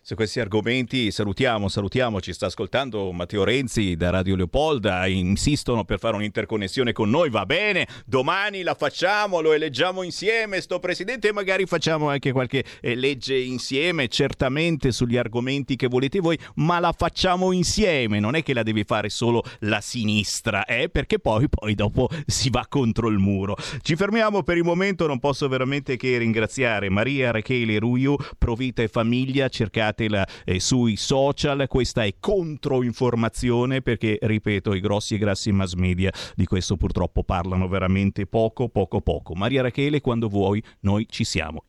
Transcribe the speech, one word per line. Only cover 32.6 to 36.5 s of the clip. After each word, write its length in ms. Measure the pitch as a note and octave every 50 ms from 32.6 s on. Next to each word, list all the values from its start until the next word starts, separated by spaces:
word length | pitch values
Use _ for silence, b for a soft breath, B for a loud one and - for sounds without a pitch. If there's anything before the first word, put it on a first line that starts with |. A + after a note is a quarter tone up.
| - C#3 C3 B2+ B2 A#2+ A2 - B2+ B2 A#2 A2+ A2+ A2 - - C3 B2 A#2+ A#2+ B2 C3 C3+ C3
perché, 380 | - - A#2 - - G#2+ G#2 -
ripeto, 520 | - G#2+ A2 G#2+ - A2 G#2 G2 - A2 G2
i 60 | F#2
grossi 360 | F#2+ G2+ G2+ G#2 - - A2+
e 20 | G2
grassi 340 | G#2+ G#2 G2 - - A2+
mass 220 | G2+ G2 F#2+ F2+ F#2
media 380 | F2+ F#2 F2+ F2+ F2 F#2 F#2+ B B B B B
di 100 | - F#2
questo 320 | -